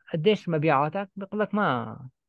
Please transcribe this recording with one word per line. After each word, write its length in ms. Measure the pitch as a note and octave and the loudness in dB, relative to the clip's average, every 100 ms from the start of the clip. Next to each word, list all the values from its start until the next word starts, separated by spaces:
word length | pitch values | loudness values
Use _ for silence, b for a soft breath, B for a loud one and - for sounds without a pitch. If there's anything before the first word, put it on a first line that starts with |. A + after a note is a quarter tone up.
| - | -8
قديش 360 | E3+ E3+ G3+ - | 0 2 2 0
مبيعاتك؟" 600 | D#3+ D#3+ C3+ D3+ G3 G3 - | 0 4 4 2 -2 -8 -12
بيقول 240 | G3 G#3 | -8 -4
لك: 160 | G3+ G3+ | -2 0
"ما، 540 | F#3+ B2 A2+ A2+ B2+ - | 0 0 -4 -10 -16 -20